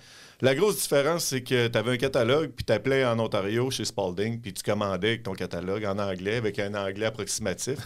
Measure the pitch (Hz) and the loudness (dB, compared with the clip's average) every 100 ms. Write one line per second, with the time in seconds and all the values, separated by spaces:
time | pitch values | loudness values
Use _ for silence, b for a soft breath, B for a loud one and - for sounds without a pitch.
0 | B B B B 139 139 208 - - 143 | B B B B 2 4 4 2 2 4
1 | 139 170 - 131 123 127 117 117 110 123 | 4 2 0 -4 0 2 4 2 2 2
2 | 139 135 127 147 151 - - 107 131 135 | 2 2 4 2 0 -4 0 2 4 2
3 | 127 113 110 104 95 113 127 120 107 - | 4 2 0 0 0 0 0 -2 -4 -2
4 | 95 90 107 117 113 90 - 104 101 95 | -2 0 -2 -4 -8 -8 -2 0 0 0
5 | 107 113 98 95 90 87 90 104 104 101 | 0 -2 -4 -6 -6 -6 -4 -2 -2 -2
6 | 101 90 95 120 107 101 101 104 98 98 | -2 -2 -2 0 0 -2 -4 -2 -4 -2
7 | 110 107 98 - 104 87 - - | -2 -2 -6 -4 -2 -4 -4 -6